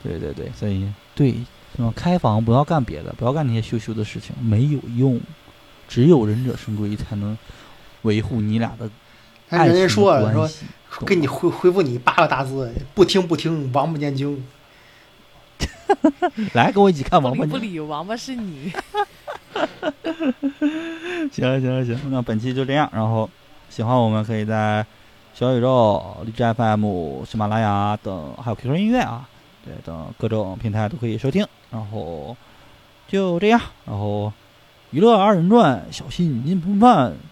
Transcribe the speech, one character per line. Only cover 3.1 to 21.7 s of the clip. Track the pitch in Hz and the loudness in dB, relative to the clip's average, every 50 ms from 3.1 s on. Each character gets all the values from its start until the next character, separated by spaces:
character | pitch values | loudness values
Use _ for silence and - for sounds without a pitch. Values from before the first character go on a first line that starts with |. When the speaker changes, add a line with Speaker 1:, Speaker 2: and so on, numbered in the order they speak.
| - | -8
Speaker 1:
不 | - - | -4 -2
要 | 120 139 | -2 0
干 | 160 151 | 0 0
那 | 127 | 0
些 | 113 113 | 0 0
羞 | 107 - - 113 | -2 -2 -4 -6
羞 | - - 110 | -4 -4 -4
的 | 110 107 | -4 -4
事 | 107 - 117 | -6 -6 -12
情， | - - - 135 | -12 -12 -10 -4
没 | 123 113 104 107 127 | 0 2 2 4 4
有 | 147 147 131 - - 120 | 2 0 -2 -4 -6 -2
用， | 117 131 139 127 113 - - - - - - - - - - - - - | 2 2 2 2 0 -4 -10 -18 -20 -20 -20 -20 -20 -20 -20 -20 -20 -20
只 | - - 120 123 | -6 2 4 8
有 | 160 175 139 110 | 8 8 8 6
忍 | 104 107 117 127 | 2 0 0 -2
者 | 127 117 | -4 -6
神 | 117 - - 107 | -6 -8 -8 -6
龟 | 104 104 101 104 | -4 -4 -4 -4
才 | 101 - - 110 | -6 -8 -8 -6
能 | 104 101 104 107 110 - - - - - - - - - - - - - | -6 -4 -4 -6 -8 -12 -18 -20 -20 -20 -20 -20 -20 -20 -20 -20 -4 -2
维 | 113 104 107 | 0 0 0
护 | - - - 113 | 0 -2 -2 -2
你 | 107 107 107 113 | 0 0 0 0
俩 | 117 110 110 | 0 -2 -6
的 | 113 117 107 104 - _ _ - - - - _ _ _ _ | -10 -12 -12 -12 -16 _ _ -20 -20 -20 -20 _ _ _ _
爱 | 175 170 165 | 2 4 4
情 | |
关 | |
系， | |
Speaker 2:
哎， | |
人 | 165 170 | 6 6
家 | 180 190 | 6 4
说 | 175 - 208 202 196 165 | 4 4 4 6 6 6
了， | 135 107 107 110 | 6 4 4 2
说 | |
Speaker 1:
懂 | 156 156 | 2 2
吗？ | 156 156 - - - - - _ - - - 147 | 0 -2 -8 -16 -18 -18 -20 _ -18 -12 -10 0
Speaker 2:
给 | - 202 | 2 2
你 | 175 147 | 2 2
回， | 123 - - - 170 | 0 -2 0 -2 -2
回 | - - - 180 | -2 4 2 4
复 | 180 196 | 4 4
你 | 180 135 120 | 0 0 -2
八 | 120 - - - | 0 0 0 4
个 | - 131 | 4 2
大 | 123 143 131 139 | 4 2 -2 -2
字， | 127 135 135 131 120 117 135 139 - - | -4 -4 -6 -6 -4 -6 -8 -10 -6 4
不 | - 185 | 4 4
听， | - - 196 180 | 6 6 2 2
不 | 165 170 | 2 -2
听， | 143 - 165 165 156 143 131 | -2 0 -2 -2 -2 -4 0
王 | 123 143 135 160 | 0 0 0 0
八 | 165 | -2
念 | 147 147 143 135 | -4 -4 -4 -4
经。 | 135 139 143 143 139 127 127 - _ - _ _ - - - _ - _ _ _ _ - _ _ - _ _ _ | -4 -4 -4 -6 -8 -10 -16 -18 _ -20 _ _ -20 -20 -20 _ -20 _ _ _ _ -20 _ _ -20 _ _ _
Speaker 1:
<laughs> | _ - - - 659 - - 403 - - 330 285 - 359 339 - - 220 190 - | _ -10 -10 -10 -16 -2 -2 -2 2 2 0 0 0 -4 -4 -4 -4 -8 -2 2
来， | 117 120 175 | 2 2 2
跟 | - 196 202 | 4 6 6
我 | 196 | 6
一 | 180 | 4
起 | 143 | 2
看 | 127 - - 175 | -2 2 2 2
王 | 139 123 | 2 2
八 | 127 | 0
念 | 143 160 151 | 0 -2 -2
经。 | |
Speaker 3:
不 | 156 | -2
理， | 269 226 214 | -4 -6 -6
不 | 180 | -8
理， | 160 | -8
王 | 151 151 151 147 165 | -8 -8 -8 -10 -8
八 | 190 220 | -8 -8
是 | 240 - - 262 | -10 -8 -10 -10
你。 | 240 220 190 156 135 135 190 156 | -8 -8 -10 -10 -10 -10 -10 -10
<laughs> | - - - - 415 415 - - - - - 539 - _ - - 403 302 - - - - 311 294 _ - 330 330 330 320 277 247 - - 277 277 - 302 294 311 320 330 330 330 330 330 349 359 349 320 285 | -10 -12 -8 -6 -6 -6 -6 -8 -20 -16 -16 -16 -16 _ -12 -6 -6 -6 -6 -6 -6 -8 -8 -8 _ -8 -10 -6 -4 -4 -4 -4 -2 -6 -8 -4 -2 -2 -2 -2 -4 -8 -10 -12 -12 -10 -8 -6 -6 -6 -6
Speaker 1:
行， | - - - 127 135 135 | -4 -2 -2 0 0 0
行， | 131 127 | 0 -2